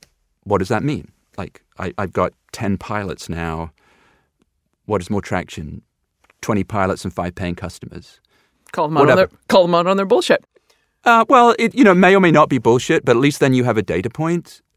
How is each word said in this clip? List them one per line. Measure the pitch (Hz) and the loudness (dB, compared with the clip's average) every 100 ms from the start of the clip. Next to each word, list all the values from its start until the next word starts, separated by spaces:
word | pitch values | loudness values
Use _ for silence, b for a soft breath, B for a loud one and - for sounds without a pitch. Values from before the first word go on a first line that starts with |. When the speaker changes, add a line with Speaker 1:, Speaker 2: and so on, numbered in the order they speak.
| _ _ _ _ | _ _ _ _
Speaker 1:
what | 98 98 | -4 -2
does | 92 | -2
that | 110 | -4
mean? | 143 123 - _ _ - | -4 -8 -12 _ _ -16
Like, | 90 _ _ - | -16 _ _ -14
I, | 92 - | -12 -8
I've | 95 | -8
got | 95 90 - _ | -4 -4 -6 _
ten | - 104 95 | -10 -6 -6
pilots | - 107 98 - - | -6 -10 -8 -12 -12
now. | 82 85 80 80 _ _ _ _ _ _ _ _ _ _ _ | -10 -8 -8 -12 _ _ _ _ _ _ _ _ _ _ _
What | - 101 | -6 -6
is | 87 | -4
more | 101 | -8
traction? | - 92 - - 76 80 _ _ _ _ _ - | -4 -6 -8 -14 -14 -16 _ _ _ _ _ -12
Twenty | - 107 | -4 -4
pilots | 90 107 95 - | -4 -4 -4 -4
and | 95 | -8
five | 95 87 | -8 -10
paying | 87 87 | -8 -10
customers." | 85 87 - - 82 - _ _ _ _ _ _ | -8 -12 -14 -18 -20 -20 _ _ _ _ _ _
Speaker 2:
Call | - 151 | -6 -2
them | 165 | 2
out | |
on | 151 | 4
Speaker 1:
Whatever. | 185 185 | 4 2
Speaker 2:
their, | _ - | _ 0
call | 190 | 2
them | 175 | 4
out | 170 175 | 2 0
on | 196 | -2
their | |
bullshit. | 196 254 - - _ _ _ _ _ _ | 0 0 2 0 _ _ _ _ _ _
Speaker 1:
Uh, | - 233 226 | 2 2 4
well, | 247 240 - | 4 4 4
it, | 233 | 0
you | 240 | 4
know, | 214 | 4
may | 180 185 | 6 6
or | 196 | 6
may | 175 | 4
not | 151 151 | 4 2
be | 131 | 0
bullshit, | 117 123 - 165 | 2 0 0 -2
but | 131 120 | 2 2
at | |
least | 143 - | 2 0
then | 139 | 0
you | 127 | 2
have | 123 110 | 0 -2
a | |
data | 95 85 120 | -2 -4 -6
point | - 160 175 - - _ | -6 -4 -4 -8 -20 _